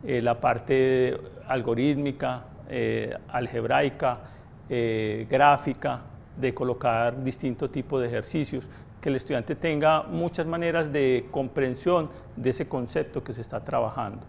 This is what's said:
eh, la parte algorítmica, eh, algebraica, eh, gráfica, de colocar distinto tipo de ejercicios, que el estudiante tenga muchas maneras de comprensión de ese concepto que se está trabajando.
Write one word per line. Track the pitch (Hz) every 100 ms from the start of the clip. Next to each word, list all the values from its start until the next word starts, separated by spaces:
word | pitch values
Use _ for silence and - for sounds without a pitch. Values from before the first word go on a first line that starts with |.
| 226
eh, | 123
la | 117 117
parte | 123 117 - 135 131 131 127 131 - - -
algorítmica, | 131 117 117 139 143 143 135 131 127 - - -
eh, | 127 113 113 110 - -
algebraica, | 123 120 120 113 131 143 - 135 120 - - - - -
eh, | 123 117 110 107 107 113
gráfica, | 131 143 139 - 127 139 123 - - - -
de | 131
colocar | 117 127 120 127 113 120 123
distinto | 131 - 135 117 135
tipo | 131 127 139
de | 120
ejercicios, | 117 107 165 143 131 - - - -
que | 156
el | 135
estudiante | - 135 110 151
tenga | 165 151 156 156
muchas | - 165 170 170 165
maneras | 170 170 165 151
de | 143 135 127 -
comprensión | - 131 - 131 127 175 175 151 - - -
de | 123
ese | 131 151
concepto | 135 120 156 151 139
que | -
se | 117
está | 113 117
trabajando. | 127 147 110 127 107 101